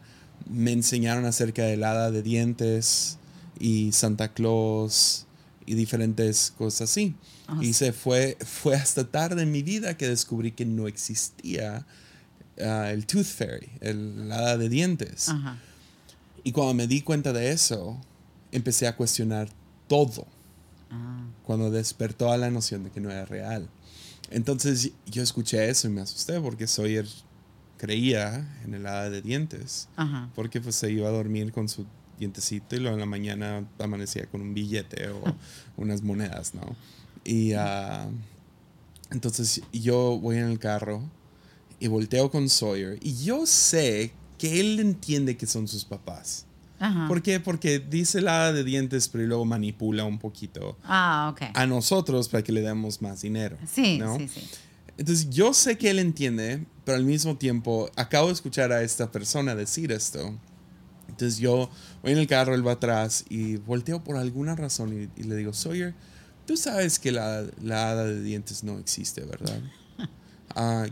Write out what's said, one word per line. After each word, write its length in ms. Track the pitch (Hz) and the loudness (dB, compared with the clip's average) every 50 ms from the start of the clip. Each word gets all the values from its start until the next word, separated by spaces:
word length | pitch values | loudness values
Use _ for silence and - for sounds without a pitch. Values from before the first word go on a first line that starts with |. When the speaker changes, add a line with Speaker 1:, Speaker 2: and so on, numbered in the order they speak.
| - - - - - - - - - - | -12 -16 -20 -20 -20 -20 -18 -16 -10 -4
Speaker 1:
me 220 | 117 120 117 120 120 | 0 2 2 2 2
enseñaron 520 | 120 113 - 123 120 117 117 117 123 123 | 2 2 2 2 2 2 2 2 2 2
acerca 380 | 120 117 - 120 113 107 120 113 | 0 2 2 2 0 2 2 2
del 200 | 110 107 107 107 | 2 2 2 2
hada 280 | 110 110 113 113 113 | 2 2 2 2 2
de 100 | 110 107 | 0 0
dientes 960 | 104 110 117 117 117 120 117 117 117 113 110 113 110 - - - - - - - - - - - - - - - | 0 2 2 2 2 2 2 2 2 2 2 2 2 2 2 2 0 -2 -4 -8 -14 -20 -20 -20 -20 -16 -8 -2
y 320 | - 113 110 107 107 107 107 | 0 2 4 4 2 2 2
Santa 400 | - 117 110 107 107 110 107 - | 2 2 2 2 0 -2 -2 0
Claus 920 | - 113 113 113 113 110 110 110 107 110 107 - - - - - - - - - - - - - - - | 0 2 4 4 4 2 2 2 0 0 2 2 4 4 4 2 0 -6 -12 -20 -20 -20 -20 -20 -14 -6
y 100 | - 110 | -2 0
diferentes 760 | 113 110 110 120 113 113 113 107 113 113 107 104 - - - - | 0 0 2 0 0 0 2 2 2 2 2 2 2 0 0 -2
cosas 320 | - 113 107 - - 113 - | -2 -4 -2 -2 -2 0 0
así". 240 | - 208 214 185 - - - - - - - | 2 2 2 0 -2 -4 -12 -20 -20 -18 -10
Speaker 2:
Ah, 100 | - 156 160 | -6 -4 -2
Speaker 1:
Y 60 | 127 | 0
Speaker 2:
sí. 60 | 117 117 | 2 2
Speaker 1:
se 200 | - 139 123 120 | 4 2 2 0
fue, 440 | - - 131 127 127 131 135 - - - | 0 2 2 4 4 4 2 0 -4 -8
fue 300 | - - - - 151 135 | -10 -6 0 2 4 4
hasta 340 | 139 135 - - 135 123 110 | 4 4 2 0 0 0 0
tarde 340 | - 151 165 175 180 170 160 | 0 0 0 0 0 0 0
en 80 | 151 | 2
mi 120 | 151 143 143 | 0 0 0
vida 320 | 175 208 220 220 180 165 | -2 -2 -2 -2 -4 -4
que 100 | - 143 123 | -2 -2 0
descubrí 420 | 120 117 - - 120 113 113 117 | 0 0 0 -2 -2 -2 -2 -2
que 140 | 113 - 120 | -2 -2 -2
no 220 | 113 113 110 107 | -2 0 -2 -2
existía, 960 | 104 104 - - - 110 - - - - - - - 90 78 110 104 107 120 139 - - - - - - - - - _ - - - - - | -4 -6 -6 -6 -4 -4 -4 -4 -4 -6 -8 -8 -6 -4 -4 -4 -4 -6 -8 -10 -14 -18 -20 -20 -20 -20 -20 -20 -20 _ -20 -20 -16 -8 -4
ah, 300 | 92 110 110 107 104 104 | -2 0 0 0 0 -2
el 140 | 107 104 107 | -2 -2 -2
Tooth 200 | - - 202 196 | 0 0 0 0
Fairy, 440 | - - - 113 - 60 - - - 117 - | 0 -2 -4 -4 -4 -6 -8 -12 -14 -12 -8
el 480 | - 107 107 104 107 107 104 107 107 107 | -4 -4 -4 -4 -6 -8 -8 -8 -6 -4
hada 260 | 110 113 117 120 120 | -2 0 2 2 4
de 100 | 117 113 | 4 2
dientes. 640 | 113 123 151 175 185 170 - - - - - - - | 2 2 2 2 2 0 0 -2 -6 -4 -4 -2 -2
Speaker 2:
Ajá. 280 | 156 147 139 131 123 120 - - - - - - - - - - - - - - - - - | -2 -2 -4 -6 -8 -12 -16 -20 -20 -20 -20 -20 -20 -20 -20 -20 -20 -20 -20 -20 -16 -8 -6
Speaker 1:
Y 80 | 131 | -2
cuando 240 | 117 151 139 131 127 | 2 2 4 4 4
me 100 | 120 117 | 2 2
di 140 | 117 131 135 | 2 2 0
cuenta 320 | 143 160 156 147 143 139 120 | 2 0 0 0 0 0 0
de 180 | 117 120 131 | 0 0 0
eso, 480 | 160 160 - - 117 104 87 98 117 131 - - - - - - - - - - | 2 2 2 2 0 -2 -4 -6 -10 -12 -14 -18 -20 -20 -20 -20 -20 -20 -10 -6
empecé 340 | - 127 117 127 117 - 123 | -4 -2 0 0 2 2 2
a 80 | 117 113 | 0 0
cuestionar 540 | - 120 117 - - 113 110 110 107 107 107 - - - - - - - | 0 0 0 0 0 0 0 0 -2 -4 -6 -8 -14 -20 -20 -20 -10 0
todo. 400 | - 147 147 147 127 110 - - - - - - - - - - - - - - - | 4 4 6 4 4 0 -6 -12 -14 -18 -20 -20 -20 -20 -20 -20 -20 -20 -20 -18 -14
Speaker 2:
Ah. 320 | 120 117 120 123 123 123 120 120 - - - | -12 -10 -10 -10 -10 -10 -12 -12 -14 -8 -4
Speaker 1:
Cuando 280 | - 110 110 110 107 | -2 0 2 2 2
despertó 600 | 110 110 110 - - - 120 107 - - 123 120 | 2 0 -2 -2 -2 -2 -4 -2 0 0 2 2
a 60 | 120 | 4
la 140 | 123 123 120 | 2 2 0
noción 320 | 120 117 107 - 107 98 92 | 0 0 -2 -2 -4 -6 -8
de 80 | 92 | -8
que 80 | - 104 | -8 -6
no 80 | 101 101 | -6 -6
era 160 | 95 95 95 | -6 -6 -8
real. 420 | 95 98 98 101 107 113 107 82 - - - - - - - - - - - - - | -8 -8 -8 -6 -6 -6 -6 -8 -10 -14 -20 -20 -20 -20 -20 -20 -20 -20 -20 -12 -6
Entonces 600 | - 117 113 139 139 127 - 143 135 120 123 139 - - - | -4 -2 0 0 0 2 2 2 2 2 0 -2 -6 -10 -14
yo 160 | - 107 123 123 | -8 -4 -2 -2
escuché 460 | - - 123 113 - - 110 110 117 | 0 0 -2 -2 0 2 2 4 4
eso 180 | 127 - - | 2 2 2
y 40 | 110 | 0
me 100 | 101 98 | 0 -2
asusté 380 | 98 - - - - - 170 170 | -4 -6 -6 -6 -4 -2 -2 -2
porque 280 | 156 123 113 110 113 | -2 -4 -4 -4 -2
Sawyer 400 | 110 - 107 107 107 110 110 104 107 - - - - - - - - - - - - - | -2 0 0 2 2 0 0 -2 -4 -8 -16 -20 -20 -20 -20 -20 -20 -20 -20 -20 -20 -14
creía 720 | - - 104 107 113 120 131 117 107 104 104 113 135 151 143 143 120 113 | -8 -4 -2 0 2 2 4 2 2 0 -2 -4 -6 -8 -10 -12 -12 -10
en 120 | 110 107 | -10 -8
el 100 | 98 101 | -8 -6
hada 240 | 98 101 101 101 104 | -6 -4 -4 -4 -4
de 120 | 101 98 104 | -6 -6 -4
dientes. 640 | 110 127 143 156 156 - - 131 131 - - - - - | -2 -2 -2 -2 -4 -6 -10 -10 -10 -10 -10 -10 -6 -2
Speaker 2:
Ajá. 340 | - 160 147 143 127 123 123 - | -2 0 0 -2 -4 -6 -8 -6
Speaker 1:
Porque, 260 | 113 110 113 - 120 | -6 -6 -4 -4 -6
pues, 140 | 120 120 110 | -4 -4 -2
se 160 | - 117 107 | -2 0 0
iba 160 | 107 107 104 | 0 0 0
a 40 | 107 | 0
dormir 400 | 113 110 107 107 110 107 107 110 | 0 0 0 -2 -2 -2 -2 -4
con 160 | - 117 107 | -4 -4 -4
su 180 | 104 - - 98 107 - - - - - - | -4 -6 -8 -12 -14 -16 -20 -20 -18 -10 -8
dientecito 560 | 107 101 98 104 - - 104 104 - - 127 | -8 -8 -6 -6 -6 -4 -4 -6 -6 -6 -4
y 40 | 123 | -4
luego 160 | 127 120 110 | -2 -2 -2
en 40 | 107 | -2
la 40 | 104 | -2
mañana 600 | 104 101 101 104 104 101 104 104 104 104 104 101 104 - - | -4 -4 -4 -4 -4 -4 -4 -4 -4 -4 -6 -8 -8 -8 -6
amanecía 480 | 104 107 104 101 101 98 - 98 - | -6 -4 -4 -4 -6 -6 -6 -6 -8
con 140 | - - 101 | -8 -8 -8
un 120 | 101 101 104 | -8 -6 -4
billete 560 | 104 104 104 107 104 - - - - - 101 | -4 -4 -2 -4 -4 -6 -6 -8 -8 -8 -8
o 120 | 101 101 98 - - - - - | -6 -4 -2 -2 -2 -4 -6 -18
Speaker 2:
<laughs> 280 | - - - - - | -20 -20 -20 -16 -8
Speaker 1:
unas 240 | - 107 107 104 101 107 | -6 -2 -2 -2 -2 -2
monedas, 500 | 104 98 104 107 92 - - 82 - - | -2 -2 -2 -2 -4 -6 -8 -8 -8 -10
¿no? 220 | 95 - - 113 - - - - - - - - - - | -10 -10 -10 -10 -12 -14 -20 -20 -20 -20 -20 -20 -10 -4
Y, 300 | - 117 113 110 110 104 | 0 2 2 2 2 2
ah, 540 | 104 104 101 101 101 98 98 101 101 104 104 113 117 107 - - - - - - - - - - - - - - - - - | 0 0 -2 -2 -4 -4 -6 -6 -8 -8 -8 -8 -10 -12 -14 -18 -20 -20 -20 -20 -20 -20 -20 -20 -20 -20 -20 -20 -20 -10 -8
entonces 500 | - 120 - 117 107 - 113 110 - - - - - | -6 -4 -2 -2 -2 0 0 0 0 -2 -4 -6 -6
yo 440 | 117 110 123 120 123 123 123 120 98 | -2 2 4 4 4 4 4 2 0
voy 180 | 101 117 117 | 0 0 0
en 80 | 117 117 | 2 2
el 140 | 117 113 110 | 0 0 -2
carro 420 | - 107 104 104 104 104 104 107 135 160 - - - - - - - - - - - - - - | 0 -2 -2 -2 -2 -4 -6 -6 -8 -10 -12 -18 -20 -20 -20 -20 -20 -20 -20 -20 -20 -20 -8 -4
y 80 | - | -2
volteo 420 | 113 110 110 110 - 123 127 139 135 | 0 2 0 0 2 4 4 4 4
con 200 | - 147 139 135 | 4 2 2 4
Sawyer 500 | - - 113 107 98 98 95 95 101 - | 4 2 2 0 0 -2 -4 -4 -6 -6
y 140 | - 156 127 120 143 | -6 -6 -4 -2 -2
yo 220 | 202 254 302 330 | -2 0 0 2
sé 680 | - - - - - 170 160 147 120 107 104 113 120 - - - - - | 4 6 6 6 6 6 4 4 4 2 2 0 -4 -6 -12 -20 -20 -8
que 220 | - 160 160 165 180 | -4 -2 0 2 2
él 200 | 202 214 214 214 | 4 4 4 4
entiende 580 | 214 202 180 - - 151 147 143 139 127 120 | 4 2 2 0 0 0 2 2 2 0 0
que 80 | - 117 | -2 -2
son 220 | 110 - 113 110 | -2 -2 -2 -2
sus 180 | 104 110 101 - | -4 -4 -6 -8
papás. 600 | - 101 95 - - 87 - - - - - - - - - - - - - | -8 -10 -10 -10 -12 -12 -10 -8 -10 -10 -10 -12 -16 -20 -20 -20 -18 -6 -2
Speaker 2:
Ajá. 280 | 196 214 190 170 160 | 0 0 2 2 2
Speaker 1:
¿Por 140 | 151 175 170 | 2 0 2
qué? 180 | 170 202 190 180 | 2 2 0 0
Porque 400 | 170 185 170 160 - 156 143 139 | 0 -2 -2 0 2 2 2 2
dice 400 | 135 143 156 170 175 - - 190 | 0 0 0 0 2 2 2 2
el 80 | 190 | 2
hada 240 | 175 165 165 160 160 | 2 4 4 4 4
de 120 | 156 143 131 | 4 2 2
dientes, 420 | 131 135 139 131 127 135 127 - | 0 0 0 0 2 0 0 0
pero 180 | - - 117 113 | 0 0 0 0
luego 200 | 113 117 120 117 | 2 2 2 2
manipula 580 | 113 110 107 104 107 107 107 113 107 107 107 107 | 2 2 0 0 -2 -2 -2 0 0 0 0 0
un 160 | 107 104 107 | -2 -2 -4
poquito 580 | 110 107 - - 107 - - - 98 98 - - - | -6 -8 -10 -10 -12 -12 -10 -8 -8 -8 -10 -8 -2
Speaker 2:
Ah, 460 | - 190 190 180 170 156 151 151 151 | 0 2 4 4 4 2 2 0 -2
ok. 200 | 151 - 139 110 101 | -4 -6 -6 -2 2
Speaker 1:
a 120 | 127 127 | 2 4
nosotros 600 | 131 127 120 113 - 190 190 160 - 131 123 120 | 4 2 2 2 2 2 2 2 2 2 2 2
para 160 | - - 110 104 | 2 0 0 2
que 80 | - | 2
le 100 | 110 110 | 2 2
demos 400 | 107 107 107 110 110 107 98 - | 0 0 -2 -2 -4 -4 -4 -6
más 200 | 107 98 95 92 | -6 -8 -8 -6
dinero, 360 | - 104 110 110 107 98 80 - 160 | -6 -4 -2 -2 -4 -4 -6 -10 -12
Speaker 2:
Sí, 320 | - - 269 254 202 165 | -4 0 2 4 4 4
Speaker 1:
¿no? 200 | 113 110 110 117 | 2 0 0 -2
Speaker 2:
sí, 100 | 147 143 | -2 -4
sí. 140 | 127 - - - - - - - - - - - - - | -6 -10 -12 -14 -14 -16 -18 -20 -20 -20 -20 -20 -14 -8
Speaker 1:
Entonces 320 | - 147 165 170 160 156 139 | -2 0 2 2 2 2 2
yo 240 | 127 156 208 247 269 | 4 4 6 6 6
sé 240 | - - 247 220 | 6 6 4 4
que 120 | - 220 202 | 4 4 4
él 100 | 190 190 | 4 4
entiende, 640 | 185 170 160 - 139 127 117 110 110 113 131 147 160 - - - - | 4 2 2 2 0 0 0 0 0 -2 -4 -4 -6 -10 -14 -6 -2
pero 140 | 139 131 | 0 2
al 80 | 127 127 | 4 4
mismo 320 | 139 151 151 156 160 147 | 4 4 4 2 0 0
tiempo 520 | 127 139 127 120 117 120 120 113 113 107 - - | 0 2 2 2 2 2 0 0 0 0 0 0
acabo 320 | 131 120 - - 147 160 | -2 2 4 6 6 6
de 60 | 180 180 | 6 2
escuchar 380 | 170 - 139 - 139 131 123 120 | 0 -4 -2 0 2 4 4 4
a 80 | 120 117 | 2 2
esta 260 | 113 - - 120 113 | 0 0 -2 -2 -2
persona 440 | - 104 104 - - 147 139 131 113 | -4 -4 -2 -2 0 0 0 0 0
decir 360 | 104 104 - - 160 165 135 113 | -2 -2 -2 -2 -2 -2 -2 -2
esto. 440 | 107 - - - 73 76 101 107 110 - - - - - - - - - - - - - | -2 -2 -2 -4 -4 -6 -6 -8 -10 -14 -18 -20 -20 -20 -20 -20 -20 -20 -20 -20 -20 -18
Entonces 300 | - - - 123 120 110 110 | -12 -6 -2 -2 -2 0 2
yo 300 | 120 123 120 127 127 - - - - - - - - | 4 4 4 4 2 0 -6 -14 -20 -20 -14 -4 2
voy 80 | 131 | 4
en 60 | 143 | 4
el 100 | 156 151 | 4 6
carro, 260 | 143 143 131 131 131 131 | 6 6 4 6 6 4
él 120 | 127 120 | 4 4
va 60 | 120 120 | 2 2
atrás 500 | 117 127 117 113 110 110 110 - - - - | 2 2 2 4 4 2 2 0 -2 -4 -4
y 260 | 107 113 110 110 110 | -2 -2 -2 0 -2
volteo 460 | 104 104 113 123 123 120 156 170 170 160 | -2 -2 -2 -2 -2 0 -2 -4 -4 -4
por 140 | 151 143 | -4 -2
alguna 380 | 131 127 123 120 135 143 160 165 | -2 -2 -2 -2 -2 -2 -2 -2
razón 540 | 160 151 135 - - 113 107 107 104 104 104 - | -2 -2 -2 -2 -2 -2 -2 -4 -4 -6 -8 -8
y, 40 | - | -8
y 20 | 110 | -6
le 120 | 110 107 | -4 -4
digo, 160 | 107 104 104 104 | -2 -4 -4 -4
"Sawyer, 400 | - - 160 170 180 175 180 175 - - - - - - - - - - | -4 -4 -4 -2 -4 -4 -4 -8 -12 -16 -20 -20 -20 -20 -20 -20 -10 -4
tú 120 | - 320 | -2 -2
sabes 420 | 320 - 285 220 196 185 160 - - | 0 0 0 2 2 2 2 2 2
que 120 | - 131 120 | 2 2 0
la, 320 | 117 107 107 110 107 104 - - - | 2 0 0 -2 -2 -4 -6 -8 -6
la 280 | - 113 110 110 113 113 | -4 -2 0 2 2 2
hada 140 | 113 113 110 | 2 2 0
de 160 | 107 104 104 | 0 0 -2
dientes 440 | 104 104 104 104 104 - 104 - 107 | -2 -4 -4 -4 -6 -8 -8 -8 -6
no 140 | 107 101 98 | -6 -8 -6
existe, 420 | 92 - - 120 - - - - - | -4 -4 -4 -4 -4 -6 -6 -8 -8
¿verdad?" 380 | - - 101 104 104 107 110 127 135 - - - - - | -10 -8 -4 -4 -4 -4 -4 -8 -10 -14 -18 -20 -18 -12
Speaker 2:
<laughs> 120 | - 214 - - - - - - - - - - | -10 -10 -10 -10 -14 -20 -20 -20 -20 -16 -8 -4
Speaker 1:
"Ah, 320 | - 117 117 113 113 110 107 | -2 0 0 0 0 -2 -4